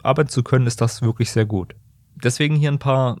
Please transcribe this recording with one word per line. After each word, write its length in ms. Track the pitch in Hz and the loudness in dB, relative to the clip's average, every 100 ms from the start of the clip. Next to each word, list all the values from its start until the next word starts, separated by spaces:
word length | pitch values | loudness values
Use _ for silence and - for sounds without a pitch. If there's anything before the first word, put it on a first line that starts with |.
arbeiten 280 | - 139 151 | 0 0 0
zu 120 | 135 | 0
können, 240 | 120 131 123 | 2 2 2
ist 140 | - | 0
das 220 | 117 - | -2 0
wirklich 280 | 113 110 110 | -4 -2 -2
sehr 140 | 113 | 0
gut. 320 | 107 101 87 - _ _ _ - | 0 -2 -6 -14 _ _ _ -4
Deswegen 340 | 123 123 151 151 | -2 0 0 2
hier 140 | 147 | 2
ein 80 | 143 | 0
paar 380 | 139 135 127 - | 0 0 0 -2